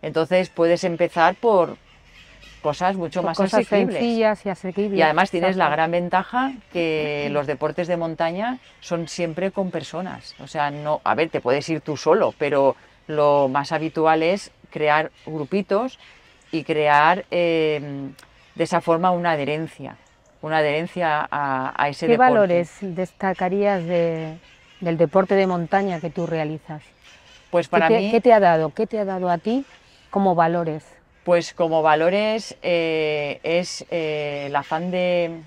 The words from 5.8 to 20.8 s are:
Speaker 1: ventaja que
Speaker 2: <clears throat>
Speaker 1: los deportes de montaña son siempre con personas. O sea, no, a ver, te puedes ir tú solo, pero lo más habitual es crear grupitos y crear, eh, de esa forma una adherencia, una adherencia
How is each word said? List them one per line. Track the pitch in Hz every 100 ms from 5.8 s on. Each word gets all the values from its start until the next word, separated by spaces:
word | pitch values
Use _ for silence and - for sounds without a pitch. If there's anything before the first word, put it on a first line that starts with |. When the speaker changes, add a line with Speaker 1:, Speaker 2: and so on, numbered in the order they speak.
| 160
Speaker 1:
ventaja | 170 175 185 190 247 269 262 -
que | 175 165 156 151 147 143
Speaker 2:
<clears throat> |
Speaker 1:
los | 143 143
deportes | 143 151 151 170
de | 175
montaña | 165 160 165 175 226 254 - _
son | - 170 165
siempre | - 170 160 190
con | 196 185
personas. | 170 143 160 185 - - -
O | 143
sea, | 160 147
no, | 147 147 151
a | -
ver, | 110 160
te | 151
puedes | 123 139 139
ir | 156
tú | - 147
solo, | - 190 143 -
pero | 147 139 139 127 _ _ _
lo | 151 147 143 135
más | 139 139
habitual | 160 160 165 160 160
es | 160 196 - _ _
crear | - 151 151 151 _ -
grupitos | 156 143 196 190 202 254 - - - _ _ _
y | 160
crear, | 143 156 151 147 156 185 -
eh, | 175 170 165 156 151 143 139 135 135 - _ _
de | -
esa | 165 170
forma | 170 165 185
una | 180 175
adherencia, | 156 151 151 160 - 135 113 _ _ _ _
una | 156 156
adherencia | 151 147